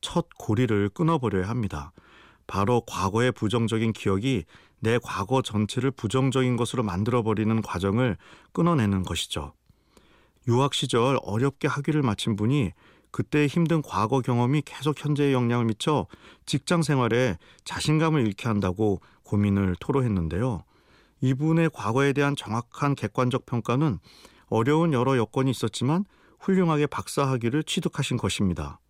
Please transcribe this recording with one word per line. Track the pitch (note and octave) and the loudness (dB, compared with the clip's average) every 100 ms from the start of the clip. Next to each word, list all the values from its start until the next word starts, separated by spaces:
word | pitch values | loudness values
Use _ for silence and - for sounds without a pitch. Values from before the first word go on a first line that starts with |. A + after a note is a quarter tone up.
첫 | - F3 - - | -2 -2 -4 -10
고리를 | - G#2+ B2 G#2 G2+ | -2 0 2 2 0
끊어버려야 | - E3 E3 A#2+ F#2+ F2+ | 0 0 0 0 -2 -2
합니다. | A#2 G#2 D2+ C#2+ - _ - - _ - | -4 -4 -6 -12 -20 _ -20 -20 _ -6
바로 | F#2+ G2+ B2 - | -2 2 2 0
과거의 | - F#2 G#2+ B2 | -4 0 2 0
부정적인 | A#2+ A2 A#2 A2+ A2+ A2+ | 0 -2 0 0 0 0
기억이 | G#2 G#2 G2 B2+ B2 D#2 - - _ | 0 0 0 0 -2 -4 -18 -20 _
내 | A2 A#2+ | 0 0
과거 | - F#2+ F#2+ C3 | -2 -8 0 0
전체를 | - G#2 G#2 - C3+ | 0 -2 0 -2 -4
부정적인 | B2+ G#2 B2+ C3+ C3 B2+ A#2+ | -4 -2 0 2 2 0 0
것으로 | A#2 B2 | -2 -2
만들어버리는 | A2 F2+ G#2+ B2 G#2+ G#2+ A2 A2 | -2 -2 0 0 0 0 2 0
과정을 | G#2 F2+ G2 G#2+ B2+ - - - _ | -2 -2 0 2 0 -2 -10 -20 _
끊어내는 | - E3+ D#3+ G#2 G2 | 0 2 4 2 0
것이죠. | E2+ E2+ - - D2 _ _ _ _ _ _ _ _ _ - | -2 -6 -6 -8 -10 _ _ _ _ _ _ _ _ _ 0
유학 | A#2+ C#3 - | 2 2 0
시절 | C#3 A#2+ A#2+ C3 | 0 2 2 2
어렵게 | - G#2 C#3 - D3+ | -2 -2 -2 -2 -4
학위를 | C#3 C#3+ D3+ | -2 -2 0
마친 | C3 G2+ - G2+ | 0 0 -2 0
분이 | G#2+ D3 G2 - - _ _ | 0 0 0 -6 -20 _ _
그때의 | - G#2+ D3+ D3 | -8 -2 0 2
힘든 | F3 E3 E3 | 2 2 0
과거 | C#3+ F#2+ G#2+ C3+ | 0 -2 0 0
경험이 | B2 A#2+ A#2+ D3+ | 0 0 2 0
계속 | - - D3 C#3+ | -2 -6 -4 -4
현재에 | D3 C#3+ C#3+ | -2 0 2
영향을 | C3 A#2 A#2+ A2+ | 2 2 2 0
미쳐 | G#2+ - D3 - - - - - | 0 0 0 -2 -10 -20 -20 -6
직장 | C#3 - F3 | -4 0 0
생활에 | D#3 C#3 A#2+ A#2 B2+ E2+ - - | 2 2 2 2 2 -2 -10 -20
자신감을 | - - - D#3 D#3+ D#3 A2 | -12 -6 0 2 2 2 0
잃게 | G2 A#2+ | -2 -2
한다고 | G#2 G2 F2+ A2 F#2+ - _ | 0 -2 0 0 0 -4 _
고민을 | - G#2 G2+ G2 G2 F2 | -4 0 2 2 0 -2
토로했는데요. | - C#3 B2 G2 D#2+ E2 B2+ G2+ - _ _ _ _ _ | -2 0 0 -2 -2 -2 -2 -4 -10 _ _ _ _ _
이분의 | C3 C3 D#3 E3 E3 | -2 0 2 2 0
과거에 | - G#2 A#2+ C#3 | -2 -2 2 2
대한 | C3+ C#3+ C#3+ | 2 0 -2
정확한 | - A2+ - - C#3+ | -4 -6 -6 -4 -2
객관적 | C#3 A2 - B2 B2+ - | 0 -2 0 0 0 -2
평가는 | A#2+ G#2 B2 D#3 F2 - - - - _ | -6 0 0 0 -2 -8 -20 -20 -20 _
어려운 | A2 A#2 D3+ E3+ | 0 2 2 2
여러 | C3 B2 C3+ | 2 2 2
여건이 | A2 - C3 | 0 0 -2
있었지만 | B2 A#2 - B2 E3+ G3+ _ _ _ - | -2 -4 -2 0 0 -2 _ _ _ 0
훌륭하게 | F#3+ F3 D3+ D3 | 2 4 2 0
박사 | - - - C#3 | -2 -6 -2 0
학위를 | C3 A#2 C#3+ | 0 0 -2
취득하신 | D3+ - - - C3+ B2 | -2 -4 -4 -4 -4 -2
것입니다. | G2+ - G2+ E2 C#2+ - _ | -2 0 -2 -2 -6 -12 _